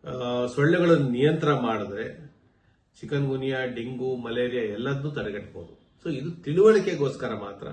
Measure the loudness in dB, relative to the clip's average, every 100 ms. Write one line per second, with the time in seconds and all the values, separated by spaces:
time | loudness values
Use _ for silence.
0 | -10 -6 -4 -2 -2 2 4 4 6 6
1 | 4 4 4 4 2 2 0 -2 -4 -8
2 | -8 -12 -20 _ _ _ _ _ _ _
3 | -6 -2 0 -2 -2 -4 -4 -6 -8 -6
4 | -4 -4 -4 -2 -2 0 -4 -4 -4 -4
5 | -4 -6 -6 -8 -10 -16 -16 -20 _ _
6 | -8 -6 -6 -8 -2 6 8 6 2 0
7 | -2 -2 -8 -8 -10 -12 -14